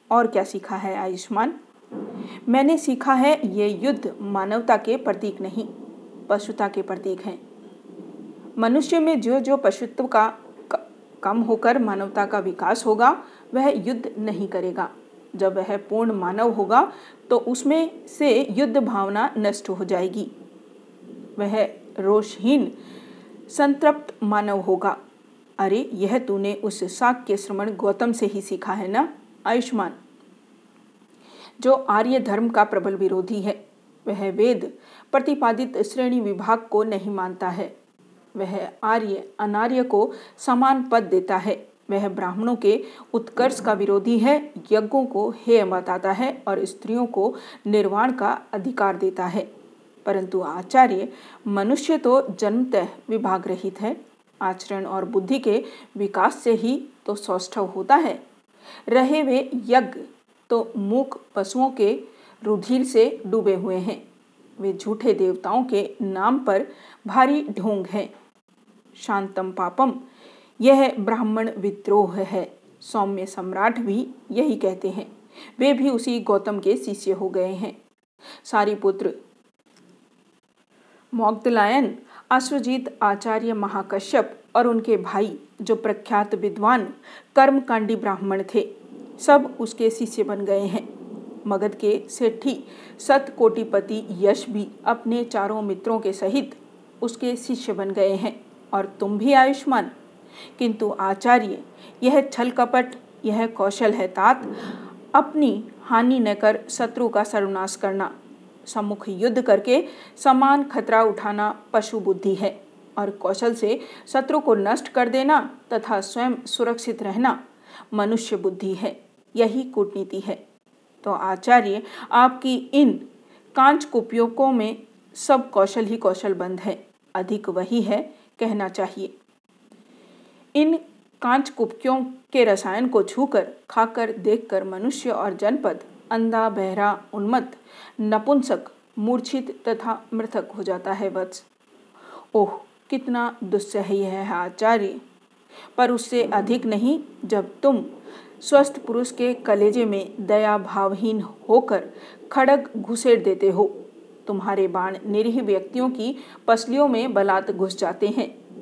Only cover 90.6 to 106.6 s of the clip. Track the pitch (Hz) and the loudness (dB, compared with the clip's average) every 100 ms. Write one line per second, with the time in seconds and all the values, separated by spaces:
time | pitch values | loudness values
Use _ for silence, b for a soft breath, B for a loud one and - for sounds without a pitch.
90.6 | 202 202 - - - - - - 208 196 | 0 -4 -6 -14 -16 -16 -16 -10 -4 -2
91.6 | 208 202 208 208 - - 233 226 269 - | -2 -2 0 0 -4 -2 -2 0 -4 -4
92.6 | B B B - - 277 269 - 226 226 | B B B -4 2 2 2 2 2 2
93.6 | 220 202 196 220 214 180 196 214 - 208 | -2 -2 -2 -6 -8 0 2 2 -2 -6
94.6 | 202 - - 226 226 233 233 214 202 214 | -6 -4 -2 -2 -2 -2 -2 -2 -2 -2
95.6 | 202 185 226 220 214 190 196 269 - - | -4 -4 -2 -2 -2 -2 -2 -2 -4 -10
96.6 | - - - - 240 233 247 240 - 240 | -20 -20 -20 -6 -6 -4 -4 -4 -4 -6
97.6 | - 190 196 196 196 190 220 - - - | -4 -4 -2 2 2 2 -4 -8 -16 -20
98.6 | - 196 196 - 202 208 240 269 262 269 | -6 -4 -4 -4 -4 0 6 6 6 4
99.6 | - 240 - - - - B B B - | 0 0 -2 -8 -20 -20 B B B -2
100.6 | 240 214 208 - 196 190 247 240 208 - | -2 0 -4 -2 -2 0 4 4 4 -8
101.6 | - B B - 247 277 277 - 247 247 | -14 B B -2 4 4 2 0 -2 0
102.6 | 240 254 254 - - - 220 214 226 226 | 2 2 0 -6 -20 -8 -2 0 -2 0
103.6 | 196 196 220 233 180 - 208 254 - B | -2 2 0 2 -2 2 4 4 -2 B
104.6 | B B B - - 277 302 311 269 202 | B B B -20 2 2 4 2 2 2
105.6 | - - - 233 247 262 214 202 214 214 | -6 -14 0 2 4 4 2 4 2 2